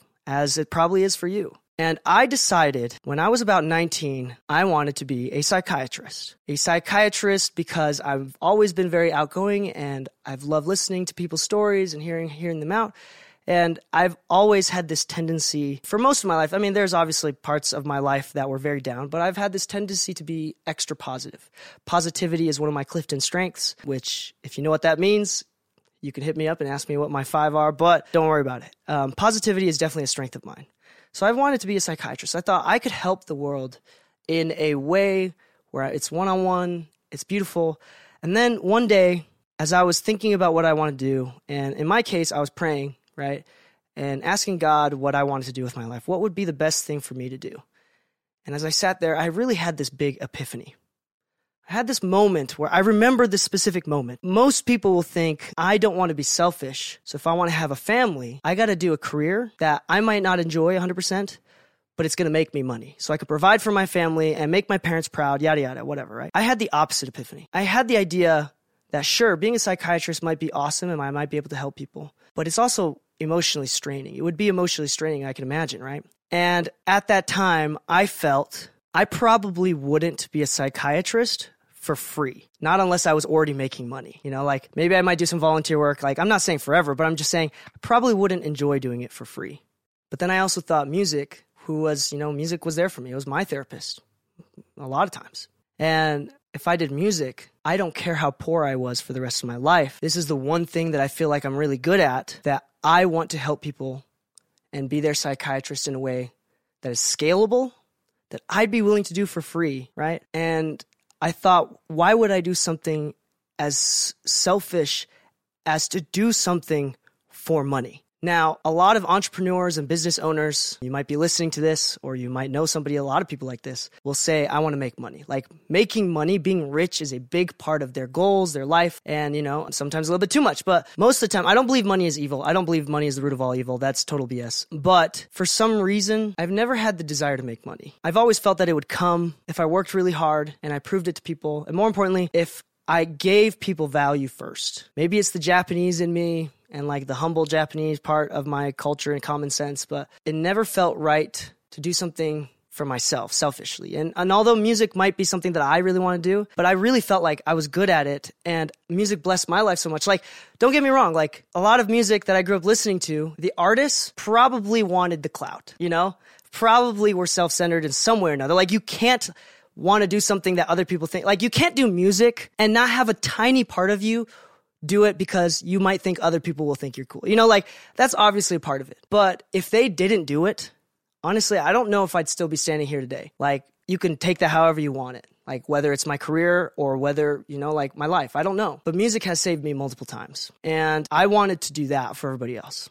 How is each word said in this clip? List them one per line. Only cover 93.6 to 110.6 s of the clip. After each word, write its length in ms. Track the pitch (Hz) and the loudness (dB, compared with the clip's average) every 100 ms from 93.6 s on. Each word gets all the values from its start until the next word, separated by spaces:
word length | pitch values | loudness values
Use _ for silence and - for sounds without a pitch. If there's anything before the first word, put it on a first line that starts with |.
| 135 127 - - _ _ _ _ _ _ - - | -10 -14 -14 -14 _ _ _ _ _ _ -20 -16
a 80 | 135 | -6
lot 140 | 139 | 0
of 80 | 190 | 0
times. 380 | - - - - _ _ - | -2 -18 -20 -20 _ _ -4
And 540 | 156 160 156 147 143 - _ | 2 2 2 0 -6 -16 _
if 120 | 147 170 | -6 -2
I 100 | 170 | 0
did 140 | 156 | 0
music, 600 | 139 202 175 131 - - _ 151 | -2 -2 0 -4 -8 -20 _ -2
I 100 | 190 | -2
don't 180 | 175 | -2
care 200 | - 175 | -4 -4
how 160 | 156 151 | -2 -2
poor 340 | - - 165 | -2 -2 -2
I 120 | 143 131 | 0 -2
was 260 | 123 123 | -4 -6
for 100 | - | -8
the 80 | 139 | -8
rest 220 | 127 - | -6 -6
of 40 | 123 | -8
my 100 | 120 | -2
life. 420 | 143 175 135 - | 2 4 2 -2
This 160 | 160 165 | -4 -2
is 100 | 151 | -2
the 100 | 143 | -4
one 280 | 135 165 | -2 -2
thing 280 | 170 165 165 | -2 -4 -2
that 100 | 147 | 0
I 60 | 135 | -2
feel 200 | - 160 | -2 -2
like 160 | 143 | 0
I'm 120 | 139 135 | -2 -2
really 200 | 151 135 | -2 -2
good 240 | 143 190 | 2 4
at, 400 | 151 127 - - | 4 0 -6 -8
that 200 | 151 139 - _ | -4 -4 -6 _
I 220 | 156 175 | 2 4
want 280 | 185 165 156 | 4 2 -4
to 60 | 156 | -6
help 220 | 135 147 | -4 -6
people 460 | 151 - 135 131 - _ _ _ _ _ _ | -6 -10 -10 -12 -16 _ _ _ _ _ _
and 160 | 143 135 | -8 -4
be 120 | 147 | 0
their 120 | 151 | 0
psychiatrist 720 | 147 151 135 147 135 - 139 - | 0 -2 -4 -4 -6 -6 -8 -6
in 80 | |
a 60 | 135 | -6
way 320 | 131 127 123 _ _ _ _ _ | -4 -4 -6 _ _ _ _ _
that 120 | 131 | -8
is 80 | 117 | -4
scalable, 720 | - - 151 185 214 247 254 - _ _ _ _ _ | -2 0 2 4 4 2 0 -6 _ _ _ _ _
that 100 | - - | -16 -4
I'd 220 | 196 220 | 0 2
be 100 | 226 | 2
willing 240 | 208 208 | 4 2
to 80 | 196 | 0
do 140 | 170 196 | -2 -4
for 160 | 170 | -4
free, 480 | - 165 160 135 127 | -8 -4 -2 -4 -10
right? 280 | - 151 170 - | -6 -4 -4 -8
And 500 | 160 165 160 | -4 -2 0